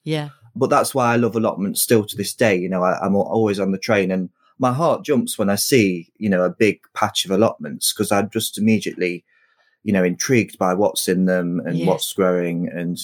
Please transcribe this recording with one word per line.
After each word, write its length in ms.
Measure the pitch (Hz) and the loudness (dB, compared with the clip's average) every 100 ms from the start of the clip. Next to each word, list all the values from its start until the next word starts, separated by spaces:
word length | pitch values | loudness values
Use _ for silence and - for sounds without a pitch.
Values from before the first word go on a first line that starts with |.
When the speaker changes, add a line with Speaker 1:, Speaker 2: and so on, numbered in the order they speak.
Speaker 1:
Yeah. 260 | 156 156 147 - _ 113 | -6 -6 -6 -14 _ -4
Speaker 2:
But 140 | 131 | 2
that's 240 | 143 120 | 2 2
why 180 | 135 120 | 0 2
I 40 | 120 | 2
love 200 | 117 110 | 2 0
allotments 440 | 110 - 98 - | -2 -2 -4 -4
still 240 | - 117 | 2 2
to 120 | 101 - | 2 -6
this 180 | 98 | -8
day. 220 | - 117 95 | 0 2 2
You 120 | 90 | 0
know, 140 | 92 | 0
I, 160 | 92 - | 0 0
I'm 100 | 95 | 0
al-, 80 | 98 | 0
always 380 | - 110 107 98 | 0 2 2 0
on 120 | 98 | -2
the 60 | 95 | -2
train 320 | - 104 92 | 0 2 2
and 200 | 95 92 - _ - | -2 -4 -12 _ -2
my 140 | 127 | -2
heart 320 | 127 160 117 | 2 0 0
jumps 340 | - 127 117 - | 0 0 0 -2
when 100 | 98 | 0
I 60 | |
see, 540 | 101 - 131 98 87 - _ | 0 2 4 4 0 -8 _
you 100 | 104 | 0
know, 140 | 90 | 2
a 60 | 90 | 0
big 300 | - 107 - _ | 2 0 0 _
patch 300 | - 104 - | -4 -2 -2
of 60 | 90 | -2
allotments, 600 | 95 110 - 76 - - | 2 2 0 -10 -6 -6
'cause 180 | - 104 | -4 0
I'm 160 | 101 101 | 0 0
just 300 | 110 - - | -4 -6 -2
immediately, 680 | 107 107 87 - 90 87 - _ _ _ _ _ | 0 0 -2 -4 -4 -4 -12 _ _ _ _ _
you 80 | 107 | -2
know, 120 | 95 | 2
intrigued 540 | 90 87 - 123 92 - | 2 0 2 2 2 -2
by 160 | 92 | 0
what's 340 | 90 101 - - | 2 0 0 -2
in 160 | 92 | 0
them 360 | 92 90 87 90 | 2 0 -2 -4
and 140 | 85 87 | -4 -2
Speaker 1:
Yes. 80 | 90 | 0
Speaker 2:
what's 240 | 82 - | 0 -2
growing, 560 | - 92 90 87 85 87 | -2 0 0 -2 -4 -6
and 300 | 85 87 82 | -6 -6 -8